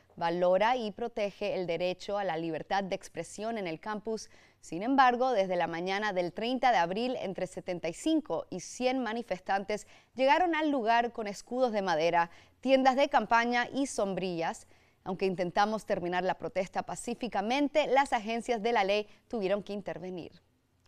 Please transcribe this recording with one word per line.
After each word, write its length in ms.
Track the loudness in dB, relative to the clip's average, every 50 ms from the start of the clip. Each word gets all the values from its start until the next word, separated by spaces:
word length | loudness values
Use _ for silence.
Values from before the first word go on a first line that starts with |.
| _ _ _
valora 600 | -4 -2 -2 0 2 4 4 4 4 4 2 2
y 160 | 0 -2 -6
protege 640 | -6 -6 -8 -6 -4 -4 -4 -4 -4 -4 -4 -4 -2
el 120 | -2 -2
derecho 500 | -2 -2 -2 -2 -2 -2 -4 -6 -6 -4
a 80 | -4 -2
la 120 | -2 -4
libertad 480 | -4 -4 -4 -6 -6 -4 -2 -2 -2 -2
de 100 | -2 -6
expresión 640 | -8 -8 -10 -12 -12 -12 -10 -10 -8 -8 -6 -6 -4
en 80 | -6
el 120 | -6 -6 -8
campus. 500 | -8 -8 -8 -6 -6 -6 -6 -6 -8 -12 -20 -20 -20 _ _ _
Sin 220 | -14 -10 -8 -4
embargo, 480 | -2 2 4 6 6 6 6 4 2 2
desde 220 | 4 2 2 2 2
la 140 | 0 0 0
mañana 440 | -2 -4 -2 -2 -2 -2 -2 0
del 200 | 0 0 -2 -2
treinta 400 | -4 -4 -4 -2 -2 2 2 4
de 60 | 4 4
abril, 380 | 2 0 0 -2 -2 -2 -2 -4
entre 260 | -6 -6 -6 -6 -8
setenta 420 | -8 -8 -10 -8 -6 -6 -4 -4 -6
y 40 |
cinco 540 | -6 -2 0 2 2 2 0 0 -4 -4 -4 -6
y 100 | -8 -10
cien 400 | -10 -10 -8 -2 0 0 0 0
manifestantes 840 | -2 -2 -4 -6 -4 -6 -6 -6 -2 -2 -2 -2 0 -2 -6 -6 -6 -12 -20 -20 _ _ _
llegaron 400 | 2 4 4 6 4 4 2 2
al 160 | 2 2 2
lugar 420 | 0 0 2 2 2 2 2 0
con 140 | -4 -6 -8 -8
escudos 440 | -8 -10 -10 -6 -2 0 0 2
de 100 | 2 0
madera, 480 | 2 2 2 4 4 4 4 4 2 0 -4 -12 -20 -20 _ _
tiendas 360 | 4 4 4 6 6 4 4
de 120 | 4 2 4
campaña 600 | 4 2 2 4 4 4 4 4 2 0 0 0
y 140 | -2 -2 -2
sombrillas. 800 | -2 -2 -2 -2 0 -2 -2 -2 -2 -2 -2 -4 -4 -6 -8 -14 -20 -20 _ _ _ _ _ _
Aunque 220 | -8 -4 -2 -2
intentamos 580 | -2 0 -2 -2 0 2 2 2 2 2 -2 -2
terminar 400 | -2 -2 -2 -2 -2 -2 0 0
la 140 | 0 -2 -2
protesta 440 | -6 -4 -2 -4 -4 -2 -4 -6
pacíficamente, 1040 | -6 -6 -8 -8 -8 -8 -6 -6 -6 -4 -4 -2 -2 0 0 0 0 2 2 2 2
las 260 | 4 4 2 4 2
agencias 500 | 0 -4 -2 -4 -6 -4 -2 -2 -2 -2
de 100 | 0 0
la 100 | 2 2
ley 240 | 2 2 2 0 0 -4 -12 _ _ _
tuvieron 340 | -6 -4 0 0 0 -2
que 120 | -2 -6 -10
intervenir. 680 | -8 -8 -8 -10 -8 -10 -10 -10 -10 -10 -12 -16 -20 _ _ _ _ _ _ _ _ _